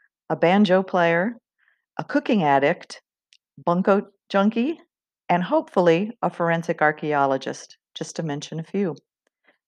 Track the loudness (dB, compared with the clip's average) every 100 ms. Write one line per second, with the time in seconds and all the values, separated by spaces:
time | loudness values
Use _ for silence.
0 | _ _ _ 0 2 4 4 2 0 0
1 | 2 2 -2 -6 _ _ _ _ _ -14
2 | -4 -4 0 0 4 4 2 -2 -8 -20
3 | _ _ _ _ _ -8 -2 0 2 0
4 | 0 _ _ 0 0 0 -4 -6 _ _
5 | _ _ -4 -2 0 -2 0 2 4 2
6 | 0 -4 -8 -4 -2 -2 -2 0 0 0
7 | -2 0 0 0 -4 -10 -16 -20 _ -14
8 | -10 -8 -8 -8 -8 -12 -8 -4 -4 -6
9 | _ _ _ _ _ _